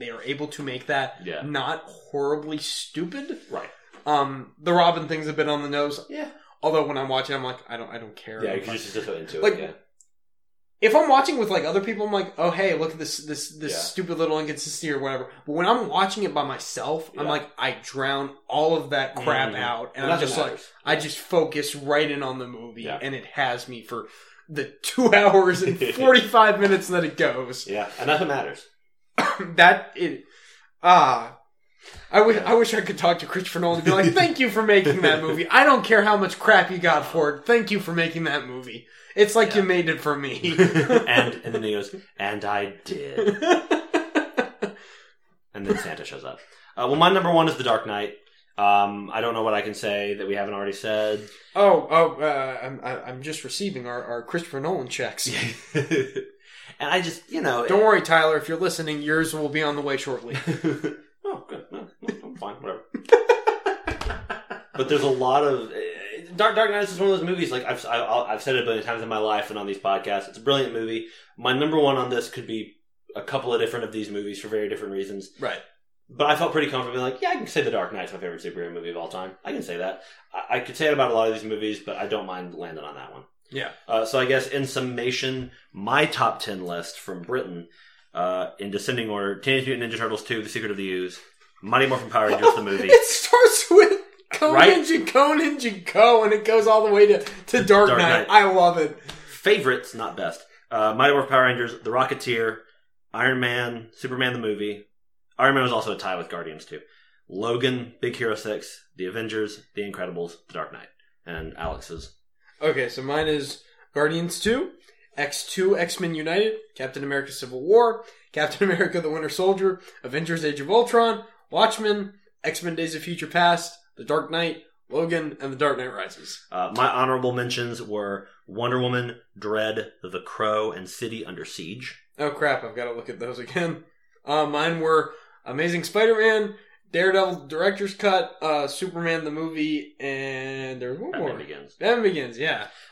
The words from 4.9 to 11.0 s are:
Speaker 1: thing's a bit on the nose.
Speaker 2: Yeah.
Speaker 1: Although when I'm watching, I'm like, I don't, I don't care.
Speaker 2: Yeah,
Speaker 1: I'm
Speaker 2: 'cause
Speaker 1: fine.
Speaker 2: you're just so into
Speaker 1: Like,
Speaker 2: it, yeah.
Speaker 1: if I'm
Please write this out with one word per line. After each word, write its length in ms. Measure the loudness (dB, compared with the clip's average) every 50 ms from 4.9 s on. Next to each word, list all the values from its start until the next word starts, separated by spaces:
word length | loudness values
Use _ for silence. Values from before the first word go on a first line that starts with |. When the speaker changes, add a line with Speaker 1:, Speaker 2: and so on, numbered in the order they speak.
| 4 2 -2
Speaker 1:
thing's 200 | -6 -6 -6 -6 -4
a 40 | -2
bit 140 | 0 0 0
on 140 | 0 -2
the 60 | -2 -2
nose. 360 | -2 -2 -2 -2 -4 -8 -12 -12
Speaker 2:
Yeah. 220 | -10 -10 -10 -10 -12 -18 _ -20 _ _
Speaker 1:
Although 240 | 0 2 2 2 2
when 100 | 0 -2 -4
I'm 100 | -4 -2
watching, 280 | -2 -2 -2 -2 -4
I'm 80 | -6 -6
like, 140 | -6 -8 -10 -12 -12
I 80 | -12
don't, 140 | -12 -12 -12
I 80 | -14 -14
don't 180 | -14 -16 -18
care. 260 | -18 -16 -14 -8 -6
Speaker 2:
Yeah, 100 | -4 -4
Speaker 1:
I'm 60 | -4 -4
Speaker 2:
'cause 60 | -6 -6
Speaker 1:
fine. 60 | -8
Speaker 2:
you're 160 | -8 -8 -8 -8
just 120 | -8 -6
so 80 | -6 -8
into 260 | -8 -8 -10 -6 -4
Speaker 1:
Like, 140 | -2 -2 -4
Speaker 2:
it, 60 | -4
yeah. 100 | -8 -12 -14 -16 _ _ _ _ _ _ _ _ _ _ _ _ _ _ _ _ _ _ _ _ 2 4
Speaker 1:
if 60 | 6
I'm 120 | 6